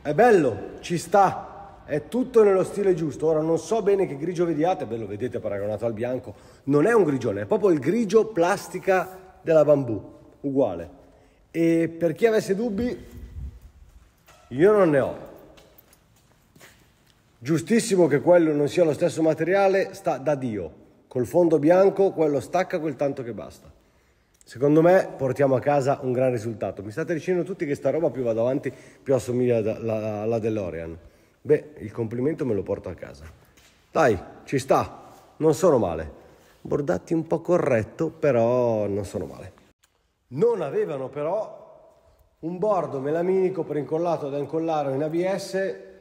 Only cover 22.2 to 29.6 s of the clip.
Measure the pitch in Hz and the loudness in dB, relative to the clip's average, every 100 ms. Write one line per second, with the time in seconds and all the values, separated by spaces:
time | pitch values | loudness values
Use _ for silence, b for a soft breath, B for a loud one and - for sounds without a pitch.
22.2 | 156 139 113 180 185 185 156 127 143 139 | 0 0 -2 -4 -2 -4 -6 -4 -4 -4
23.2 | 120 101 65 - - - _ _ _ _ | -10 -12 -14 -18 -20 -20 _ _ _ _
24.2 | _ _ _ 117 143 151 165 185 - - | _ _ _ -2 2 4 6 4 2 -4
25.2 | 135 127 139 127 135 147 131 135 131 123 | -4 2 2 2 2 0 0 -2 -2 0
26.2 | 131 123 107 104 104 95 98 110 160 170 | 0 0 -6 -6 -8 -8 -12 -10 -6 -6
27.2 | - 185 175 196 165 139 139 139 165 123 | -2 -4 -4 -6 -6 -4 -2 0 -2 -2
28.2 | 120 110 117 139 135 B B B - 131 | -4 0 0 -2 -6 B B B 0 0
29.2 | 113 123 123 117 | 0 -2 2 0